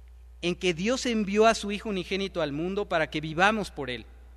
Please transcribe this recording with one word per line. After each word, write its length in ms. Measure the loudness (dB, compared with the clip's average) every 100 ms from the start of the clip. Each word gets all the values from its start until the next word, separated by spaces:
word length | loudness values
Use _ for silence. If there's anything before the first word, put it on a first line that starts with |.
| -20 -20 -20 -6
en 100 | -4
que 220 | 0 0 0
Dios 320 | 0 0 0
envió 400 | 0 2 6 6
a 80 | 4
su 160 | 0
Hijo 180 | -6 -4
unigénito 540 | -4 -2 -2 -2 -2
al 80 | -2
mundo 360 | -2 -2 -2 0
para 220 | 0 0
que 120 | -2
vivamos 500 | -2 2 4 4 -2
por 180 | -6 -8
Él. 160 | -8 -10 -20 -20